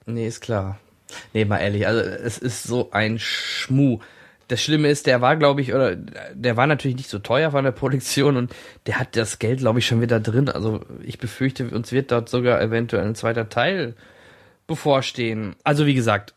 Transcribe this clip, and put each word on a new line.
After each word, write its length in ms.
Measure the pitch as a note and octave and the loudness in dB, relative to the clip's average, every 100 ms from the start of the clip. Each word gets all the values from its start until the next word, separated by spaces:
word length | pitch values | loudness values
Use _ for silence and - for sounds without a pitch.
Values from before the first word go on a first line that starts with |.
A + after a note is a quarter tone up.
| - | -8
Nee, 200 | A#2 A2+ | -6 -6
ist 140 | - | -6
klar. 380 | - G#2+ F#2+ G2+ _ _ _ - - | -4 -2 -2 -8 _ _ _ -20 -4
Nee, 100 | A2 | 0
mal 140 | G#2 G2+ | 2 2
ehrlich, 280 | G2 G2+ G2+ | 0 0 2
also 140 | A2+ | 2
es 380 | G2 F#2+ A#2 - | 0 -4 -6 -4
ist 240 | B2+ G#2 | -6 -6
so 280 | - B2 - | -4 -4 0
ein 260 | G2+ G#2+ A2+ | 0 0 -2
Schmuh. 800 | - - - - - C3 C#3 A2 - - - _ - | -4 -6 -6 -6 0 2 4 2 -4 -20 -20 _ -6
Das 140 | A#2+ | -4
Schlimme 260 | - D3+ D3 | 0 2 4
ist, 180 | D3 C#3 | 2 4
der 140 | B2 | 4
war, 160 | B2 D#3 | 4 4
glaub 220 | C#3+ C#3 | 4 4
ich, 160 | B2+ | 0
oder 220 | B2+ B2 F2+ | 2 2 0
der 600 | - - - G2+ A#2+ A2+ | -8 -16 -16 -4 0 2
war 100 | C#3 | 2
natürlich 300 | C#3+ C#3 B2 | 2 0 -4
nicht 140 | - | -6
so 80 | G#2 | -8
teuer 320 | - B2+ D#3+ | -2 0 2
von 120 | C#3 | 0
der 100 | C3+ | 0
Produktion 680 | B2 C3+ C3+ - C#3 C#3+ B2+ | 0 -2 -2 -2 2 2 2
und 120 | B2 - - - - | 0 -6 -20 -12 -6
der 120 | - | -4
hat 180 | B2 A2+ | -2 -2
das 220 | A2 - | -2 -2
Geld, 200 | A2 C3 | -2 0
glaub 160 | A#2+ A#2+ | 2 2
ich, 100 | - | 2
schon 140 | A2+ | 2
wieder 180 | A#2 A2+ | 2 2
drin. 300 | G#2+ A#2 C#3+ | 2 2 2
Also 320 | - A2 G#2+ - - | 0 -2 -4 -8 -14
ich 140 | - - | -14 -10
befürchte, 500 | G#2+ - C3 C3+ A#2+ | -10 -4 -4 -2 -6
uns 240 | A2+ A#2+ | -6 -2
wird 180 | B2+ C3+ | -2 0
dort 200 | A#2 A2+ | 0 0
sogar 280 | B2 B2 A2+ | 0 2 2
eventuell 420 | A2 A#2 A#2 G#2+ G2+ | 2 0 0 0 -2
ein 80 | |
zweiter 360 | A2+ A2+ A#2 G#2+ | -2 -2 -2 -2
Teil 440 | A#2+ D3 F#3+ A#2+ A2+ - - - - _ _ - | 0 0 0 -4 -8 -20 -20 -20 -20 _ _ -8
bevorstehen. 920 | D#3+ D3+ C3+ B2 - A2+ A2 G#2 - | -4 2 2 2 -4 -4 -4 -6 -4
Also 220 | C#3 D3 D3 | 0 4 4
wie 80 | |
gesagt, 400 | C3 A2+ G2+ - | 4 4 2 0